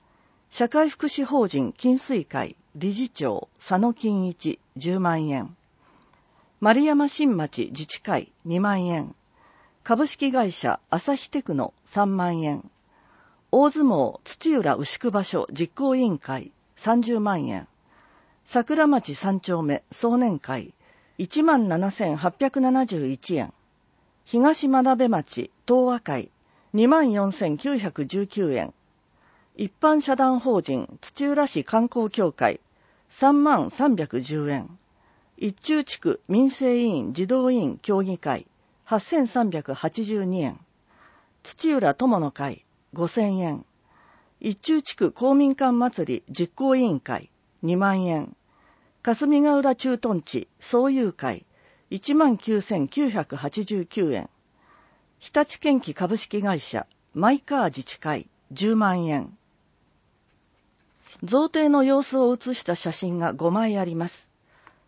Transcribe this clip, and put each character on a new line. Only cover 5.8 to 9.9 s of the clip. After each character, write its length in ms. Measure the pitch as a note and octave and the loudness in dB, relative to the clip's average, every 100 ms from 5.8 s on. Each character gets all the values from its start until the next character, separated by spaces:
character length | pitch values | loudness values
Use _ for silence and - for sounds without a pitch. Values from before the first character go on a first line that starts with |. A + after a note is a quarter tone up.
| _ _ _ _ _ _ _ _ | _ _ _ _ _ _ _ _
丸 240 | G#3 A#3 | 4 4
山 240 | D4+ D4 C#4+ | 4 2 2
新 280 | - D4 F#3 | 0 0 2
町 320 | D3+ - A2 | -2 -4 -8
自 140 | C3+ D3+ | -8 -12
治 160 | - | -10
会、 300 | - D3+ - _ E3 | -4 -4 -4 _ -4
二 140 | F3 | -2
万 260 | G#3 G3 F3+ | 0 0 -2
円。 300 | E3+ - - _ _ _ _ _ _ | -4 -6 -12 _ _ _ _ _ _
株 220 | - | -2